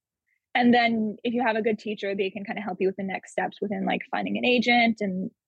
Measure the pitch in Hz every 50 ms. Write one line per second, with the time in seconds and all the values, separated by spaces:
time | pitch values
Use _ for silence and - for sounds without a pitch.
0 | _ _ _ _ _ _ _ _ _ _ _ 254 247 240 240 240 233 233 233 220
1 | 220 214 196 - - 240 226 240 254 226 214 226 208 240 220 - - 220 214 -
2 | 208 196 196 202 196 190 - 202 202 220 202 - 202 208 180 - 190 190 190 -
3 | 196 190 185 180 - - - - 185 185 - - 202 202 202 190 190 185 190 -
4 | - - - 208 202 196 202 214 233 247 247 247 220 240 240 240 233 233 220 -
5 | 208 196 185 185 190 - - _ _